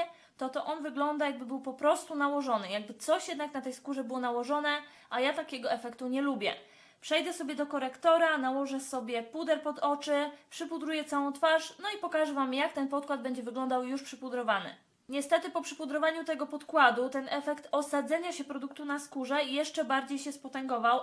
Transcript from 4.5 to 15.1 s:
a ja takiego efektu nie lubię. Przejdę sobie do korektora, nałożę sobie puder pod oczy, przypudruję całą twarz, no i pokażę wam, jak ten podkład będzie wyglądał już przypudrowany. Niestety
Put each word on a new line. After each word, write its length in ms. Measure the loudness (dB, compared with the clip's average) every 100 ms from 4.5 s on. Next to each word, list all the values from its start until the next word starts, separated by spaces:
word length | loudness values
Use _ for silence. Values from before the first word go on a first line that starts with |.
| 0 2 0 -4 -16 -6
a 100 | 0
ja 140 | 2
takiego 380 | 0 -4 -4 -2
efektu 360 | -2 -4 -6 -2
nie 140 | 0
lubię. 320 | 0 0 -2 -2 -10 -20 -20 _
Przejdę 320 | 0 0 0
sobie 220 | -2 -4 -2
do 120 | -2
korektora, 720 | -2 -4 2 6 6 6 4
nałożę 420 | 2 0 -2 -4
sobie 440 | -4 -4 -2 -4
puder 380 | -4 -4 0 2
pod 180 | 0 0
oczy, 500 | 0 0 2 0 0 -4 -14
przypudruję 540 | -10 -6 -4 -2 -2
całą 300 | 0 0 0
twarz, 420 | 2 4 4 2 -6
no 100 | -6 -4
i 0 |
pokażę 360 | -2 2 2
wam, 200 | 2 0
jak 200 | 2 0
ten 140 | 0 0
podkład 340 | 0 -2 -4
będzie 220 | -2 -4
wyglądał 400 | -6 -4 0 0
już 200 | 0 -4
przypudrowany. 720 | -6 -10 -6 -2 2 0 0 -10 _ _
Niestety 400 | -6